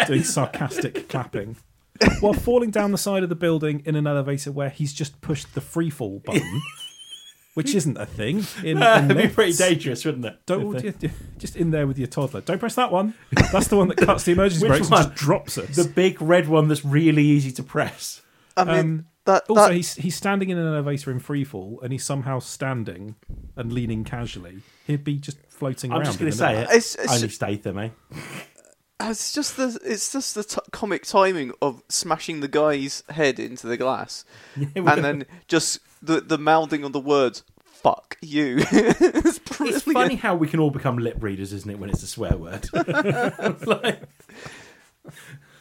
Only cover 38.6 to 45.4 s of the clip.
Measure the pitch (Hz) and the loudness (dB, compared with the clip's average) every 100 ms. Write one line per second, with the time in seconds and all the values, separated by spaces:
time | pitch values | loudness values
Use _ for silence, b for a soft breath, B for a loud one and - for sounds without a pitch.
38.6 | - - 214 - 349 247 311 - - - | 4 4 4 4 4 4 0 0 -10 -6
39.6 | 285 226 - 285 254 247 226 175 156 160 | -2 -2 0 2 2 0 -2 0 0 2
40.6 | 156 143 139 123 117 - 110 98 98 101 | 0 0 -2 -2 -2 -4 -6 -6 -8 -8
41.6 | 104 101 98 101 - - 98 90 82 95 | -10 -10 -6 -6 -6 -8 -2 -2 -4 -12
42.6 | - - - 175 302 - 240 - 220 - | -6 -4 -2 0 0 0 -2 -2 -4 -4
43.6 | 226 214 240 - - _ _ B B B | -2 -2 -2 -6 -10 _ _ B B B
44.6 | B B B _ - B B 135 | B B B _ -20 B B -20